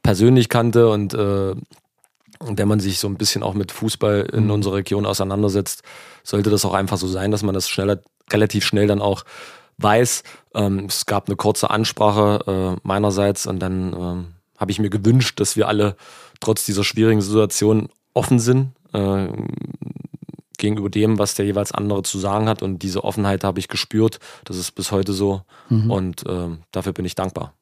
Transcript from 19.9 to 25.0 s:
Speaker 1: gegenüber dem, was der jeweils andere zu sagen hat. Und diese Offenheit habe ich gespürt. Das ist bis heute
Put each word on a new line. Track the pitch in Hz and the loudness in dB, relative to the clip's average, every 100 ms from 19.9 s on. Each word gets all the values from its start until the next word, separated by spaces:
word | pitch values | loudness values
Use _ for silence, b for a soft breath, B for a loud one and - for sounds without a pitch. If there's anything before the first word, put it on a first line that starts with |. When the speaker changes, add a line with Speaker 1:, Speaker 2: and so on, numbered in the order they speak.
| - - - - - _ - | -14 -16 -16 -18 -20 _ -4
Speaker 1:
gegenüber | 104 104 98 | -2 0 -2
dem, | 104 107 107 | 2 2 2
was | 101 | 0
der | - | 0
jeweils | 101 101 101 | 0 0 -2
andere | - 104 101 | -2 -2 -2
zu | 92 98 | -2 -4
sagen | 98 101 110 | -2 0 0
hat. | 107 | 0
Und | 98 90 | -4 -4
diese | 98 95 | -4 -4
Offenheit | 101 107 101 98 | -4 -2 0 0
habe | 98 92 | -2 -4
ich | - | -6
gespürt. | - - 110 110 - B B | -6 -2 0 0 0 B B
Das | - 92 | -12 -8
ist | 90 | -8
bis | - 92 | -8 -4
heute | 98 | -2